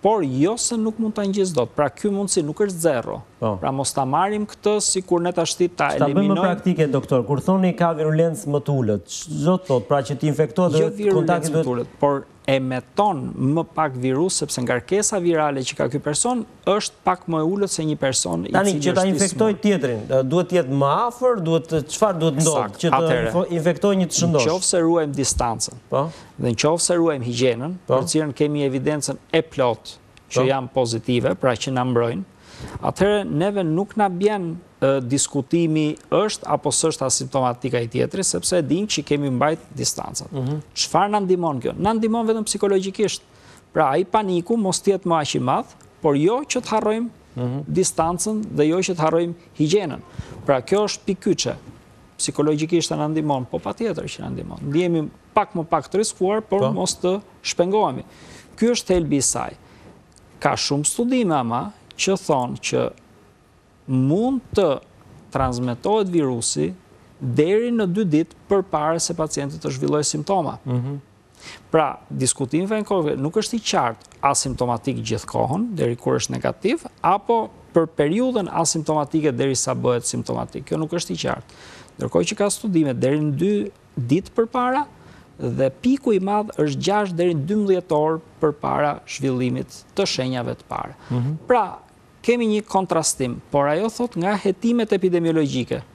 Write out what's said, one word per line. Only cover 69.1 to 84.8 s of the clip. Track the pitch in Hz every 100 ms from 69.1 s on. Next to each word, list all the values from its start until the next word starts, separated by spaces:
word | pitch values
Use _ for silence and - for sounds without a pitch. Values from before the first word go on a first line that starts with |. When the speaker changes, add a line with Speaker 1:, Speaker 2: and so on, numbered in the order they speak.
Speaker 1:
pacienti | 170 156 147 139 156
të | 151
zhvillojë | 131 147 147 143
simptoma. | 151 151 196 151 113 -
Speaker 2:
Mhm. | 123 123 143 - _ _ _ - - -
Speaker 1:
Pra, | 160 147 - -
diskutimi | 143 131 - 135 151 190
Vankove | 220 208 196 151 131
nuk | 139
është | 214 202 233
i |
qartë | - 175 127 110 - -
asimptomatik | 139 139 139 127 123 117 - 120
gjithkohon, | 113 107 - 120 117 160 240 185
deri | 127 120
kur | - 127
është | -
negativ, | 127 131 - 196 330 - -
apo | 160 196 - 233 208 - -
për | 170 160 -
periudhën | 147 196 254 240 180
asimptomatike | - 160 165 151 151 139 160 147
derisa | 123 135 127 -
bëhet | 123 120 120
simptomatik. | - 120 117 120 120 - -
Kjo | 156
nuk | 156
është | 175 -
i | 165
qartë. | 131 - - - - - - -
Ndërkohë | 120 165 175
që | 214
ka | 202
studime | - 226 175 147
deri | 120 127 151
në | 151 139
dy | 185 208 208 - _ -
ditë | 120 156 190 -
përpara | 226 254 247 262